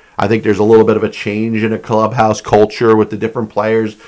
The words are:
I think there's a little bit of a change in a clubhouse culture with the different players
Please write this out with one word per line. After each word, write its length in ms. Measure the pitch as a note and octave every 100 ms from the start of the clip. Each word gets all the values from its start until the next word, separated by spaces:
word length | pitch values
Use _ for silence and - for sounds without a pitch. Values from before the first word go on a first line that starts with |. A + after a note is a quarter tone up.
| _ -
I 80 | G2+
think 160 | A2+
there's 140 | G#2+ G2+
a 60 |
little 220 | G#2+ A2+
bit 120 | G#2+ G#2+
of 60 |
a 60 | G#2
change 520 | - G#2+ G#2 A2+ A2
in 120 | A2
a 40 | A2
clubhouse 640 | - A2 A2 A#2+ A2 G#2+
culture 540 | - G#2+ G#2+ - A#2
with 160 | A2 G#2+
the 60 | G#2
different 340 | A2 B2+ G#2+
players 460 | G#2 G#2+ A2+ G#2+ -